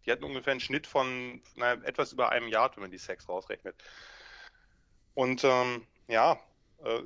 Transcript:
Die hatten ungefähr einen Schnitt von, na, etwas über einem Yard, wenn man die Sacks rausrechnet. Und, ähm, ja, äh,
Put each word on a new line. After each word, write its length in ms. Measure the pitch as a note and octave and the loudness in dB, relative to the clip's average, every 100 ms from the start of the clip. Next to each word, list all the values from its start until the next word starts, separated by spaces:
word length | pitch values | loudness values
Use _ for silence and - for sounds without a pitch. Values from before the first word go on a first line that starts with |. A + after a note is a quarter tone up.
| - | 0
Die 60 | |
hatten 100 | A#2+ | -2
ungefähr 280 | D3 C3+ B2 | -2 -6 -2
einen 100 | C3 | -2
Schnitt 260 | - C3+ - | -2 -4 0
von, 540 | C#3+ C3 B2+ B2 B2 _ - | 0 0 -2 -8 -12 _ -2
na, 180 | A#2+ | 0
etwas 400 | A#2+ A#2+ - C#3 | 0 -4 -4 -4
über 160 | B2+ A#2+ | 0 2
einem 180 | B2 A#2+ | 2 0
Yard, 300 | G#2+ B2+ - | 2 2 0
wenn 60 | |
man 80 | G2 | -12
die 60 | F#2 | -12
Sacks 300 | - F#2 - | -12 -12 -6
rausrechnet. 480 | F2+ - G2+ F#2+ - - - - - - - - _ _ _ _ _ _ - | -6 -6 -10 -10 -14 -20 -20 -20 -20 -20 -20 -20 _ _ _ _ _ _ 0
Und, 280 | B2+ B2+ | 0 4
ähm, 420 | C#3 B2+ B2 A#2+ A2+ _ - | 4 4 2 -2 -10 _ -2
ja, 320 | A2+ C#3 D#3 - _ _ _ C#3 | 4 4 4 -4 _ _ _ -4
äh, 160 | A2 | -4